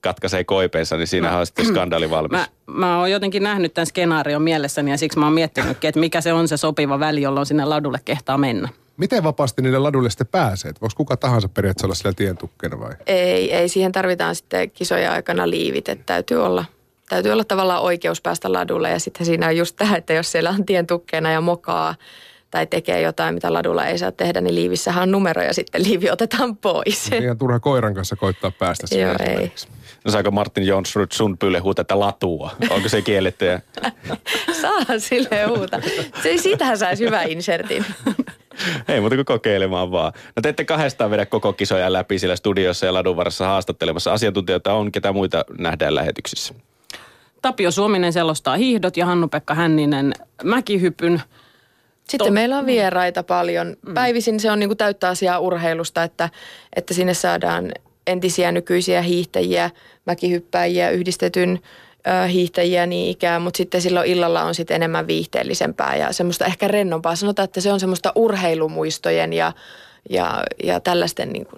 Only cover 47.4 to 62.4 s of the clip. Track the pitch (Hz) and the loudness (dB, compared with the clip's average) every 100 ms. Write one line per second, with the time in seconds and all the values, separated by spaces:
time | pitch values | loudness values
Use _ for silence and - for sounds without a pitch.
47.4 | 262 254 180 180 208 196 175 165 165 156 | -4 0 0 2 2 4 2 2 0 0
48.4 | - 139 254 226 175 - 175 175 160 151 | 0 2 2 2 0 0 2 2 2 -2
49.4 | - 151 170 156 147 143 139 - - - | -2 0 2 4 4 2 0 -2 -12 -8
50.4 | 165 247 - 196 175 156 170 175 - - | 0 0 0 0 0 0 0 0 -2 -20
51.4 | _ _ _ _ _ _ - 277 214 202 | _ _ _ _ _ _ -8 0 2 4
52.4 | 233 277 262 247 196 180 180 180 175 180 | 2 0 2 2 2 2 0 -2 0 0
53.4 | 175 170 170 - - 185 254 240 226 214 | 2 -2 -4 -8 -6 0 2 2 0 0
54.4 | 220 208 202 220 208 202 180 180 190 175 | 2 2 0 2 0 2 -2 0 0 2
55.4 | 180 175 170 165 170 - 170 - 170 - | 0 0 0 -2 -4 -2 -4 -2 -4 -4
56.4 | - - - - - 175 180 175 180 175 | -20 -20 -8 -8 -4 0 0 2 0 0
57.4 | 170 170 180 - _ _ - 180 180 175 | 0 -2 -4 -10 _ _ -4 0 0 2
58.4 | 175 175 175 180 180 175 175 175 175 - | 0 0 0 0 2 0 2 0 0 -2
59.4 | 180 175 175 - - - - 170 180 175 | 0 0 -2 -6 -20 -12 -6 -2 0 0
60.4 | 175 180 175 175 175 180 180 175 180 185 | 0 0 0 2 2 0 -2 -2 0 2
61.4 | 180 180 - - - _ - 185 185 180 | 0 0 -6 -20 -20 _ -2 0 2 2